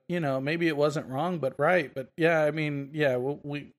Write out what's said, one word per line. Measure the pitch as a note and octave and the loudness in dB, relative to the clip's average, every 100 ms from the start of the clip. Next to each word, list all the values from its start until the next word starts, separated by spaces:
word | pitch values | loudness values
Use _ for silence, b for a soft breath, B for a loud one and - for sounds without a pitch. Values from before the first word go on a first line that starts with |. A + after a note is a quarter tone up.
| - | -6
you | F3 | -2
know, | D3 C3 | 0 0
maybe | C3+ E3+ E3+ | -2 0 0
it | C#3+ | 2
wasn't | D3 D3 A2 | 2 0 -4
wrong, | C3 E3+ F3 | -4 -2 -2
but | C3+ - | -4 0
right. | D3 F3+ C3 - | 4 4 0 -6
But | B2 - | -10 0
yeah, | E3 D#3+ | 2 4
I | D3+ | 2
mean, | D#3 D3+ C#3+ C#3 | 0 -2 -4 -6
yeah, | D3+ C#3+ B2+ | 0 2 2
we, | C3 C#3+ | -2 -6
we, | - D3 C3 | -8 -8 -10